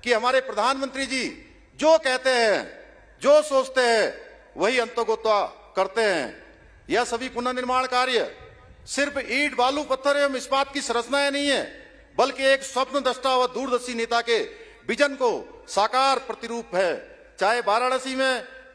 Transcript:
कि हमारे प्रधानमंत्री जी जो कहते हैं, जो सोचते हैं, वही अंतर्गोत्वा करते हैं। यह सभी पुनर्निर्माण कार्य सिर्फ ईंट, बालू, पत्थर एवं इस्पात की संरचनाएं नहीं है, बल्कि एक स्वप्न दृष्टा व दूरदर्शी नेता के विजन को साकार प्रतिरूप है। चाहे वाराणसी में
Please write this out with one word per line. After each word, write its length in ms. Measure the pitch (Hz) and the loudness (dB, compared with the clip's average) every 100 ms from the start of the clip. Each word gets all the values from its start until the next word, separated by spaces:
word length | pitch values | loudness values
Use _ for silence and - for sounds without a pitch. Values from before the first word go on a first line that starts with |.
कि 80 | 240 | 2
हमारे 280 | 226 240 262 | 2 4 2
प्रधानमंत्री 640 | 254 208 233 269 269 269 262 | 0 -2 0 0 -4 -4 -4
जी 200 | 262 180 - - - _ - | -4 -4 -8 -20 -20 _ 0
जो 220 | 302 320 | 4 6
कहते 320 | 294 254 262 | 4 0 2
हैं, 540 | 254 220 165 101 - - - - - | 4 4 2 -2 -14 -20 -20 -20 -2
जो 200 | 254 302 | 6 6
सोचते 380 | 294 269 247 262 | 6 0 2 2
हैं, 340 | 247 226 156 - - - - - | 4 4 2 -2 -18 -20 -20 -2
वही 220 | 190 254 | 0 2
अंतर्गोत्वा 640 | 226 233 220 220 226 208 160 - - - | 0 -2 -2 0 2 2 0 -8 -8 -2
करते 260 | 190 220 | -2 0
हैं। 420 | 220 170 120 82 - - - - - | 0 0 -2 -10 -20 -20 -20 -20 -2
यह 140 | 196 | -2
सभी 240 | 233 233 254 | 0 -4 -6
पुनर्निर्माण 580 | 233 247 254 254 254 254 | -6 -4 -4 -2 -2 0
कार्य 500 | 247 254 240 156 - - - - - - | -2 0 0 -2 -8 -20 -20 -20 -20 -8
सिर्फ 320 | - 285 285 | -4 -2 -4
ईंट, 380 | 208 254 294 262 | -4 -2 -2 2
बालू, 280 | 247 285 | 0 0
पत्थर 320 | 294 262 285 285 | -4 -2 0 0
एवं 200 | 285 262 | 0 -2
इस्पात 360 | - 269 277 | -2 -2 -2
की 60 | 277 | -4
संरचनाएं 500 | - 233 233 285 285 | -2 -4 -2 0 0
नहीं 180 | 277 285 | 0 0
है, 140 | 240 120 - - - - - | -2 -4 -12 -20 -20 -10 0
बल्कि 280 | 262 262 | 0 2
एक 180 | 269 269 | 2 2
स्वप्न 380 | 269 247 262 277 | 0 -4 -2 0
दृष्टा 360 | 254 247 262 254 | -2 -2 0 2
व 100 | 247 | 0
दूरदर्शी 480 | 240 262 247 247 | -2 -2 -4 -4
नेता 260 | 233 226 233 | -6 -2 -2
के 180 | 233 226 - - - - - | 2 0 -2 -10 -20 -14 -6
विजन 260 | 226 285 | 0 0
को 500 | 269 247 151 - - - | 2 -2 -2 -8 -20 -4
साकार 500 | - 220 254 269 254 | 0 2 2 2 0
प्रतिरूप 560 | - 214 233 233 220 | -4 -10 -8 -8 -4
है। 180 | 175 185 135 - - - - | -2 0 -2 -8 -20 -20 -2
चाहे 200 | 190 240 | 0 0
वाराणसी 540 | 202 220 254 254 262 262 | 2 2 2 -2 -2 -2
में 300 | 262 247 - - - | 0 0 -6 -20 -20